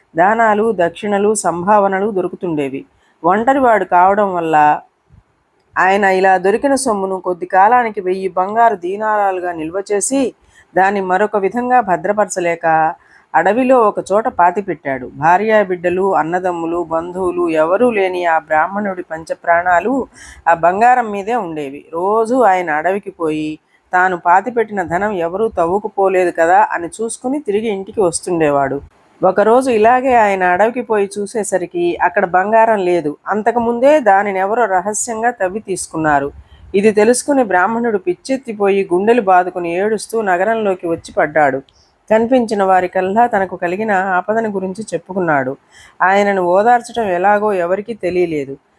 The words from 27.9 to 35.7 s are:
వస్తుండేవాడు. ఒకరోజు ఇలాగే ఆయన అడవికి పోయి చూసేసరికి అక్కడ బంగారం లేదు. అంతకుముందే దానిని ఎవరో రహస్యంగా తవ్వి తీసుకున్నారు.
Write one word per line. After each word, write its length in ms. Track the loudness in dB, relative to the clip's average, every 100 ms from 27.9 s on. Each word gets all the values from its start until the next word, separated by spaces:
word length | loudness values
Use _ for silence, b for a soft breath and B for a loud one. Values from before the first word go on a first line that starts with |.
| -2
వస్తుండేవాడు. 800 | -2 -2 -4 0 0 2 0 -4 -10 _ _ -2
ఒకరోజు 480 | 0 2 4 4 2
ఇలాగే 440 | 2 4 4 4 4
ఆయన 280 | 2 2
అడవికి 380 | 2 2 0 0
పోయి 280 | -2 -2 -2 -6
చూసేసరికి 800 | -8 -6 -2 -2 -2 -2 -2 0
అక్కడ 240 | 0 0 0
బంగారం 540 | 0 2 4 4 2
లేదు. 380 | 0 0 -2 -6 -6
అంతకుముందే 720 | -2 0 0 -2 2 4 4
దానిని 400 | 4 4 2 -2
ఎవరో 260 | -2 0 0
రహస్యంగా 680 | 0 -2 -6 -6 -4 -2
తవ్వి 280 | -2 -4 -6
తీసుకున్నారు. 720 | -8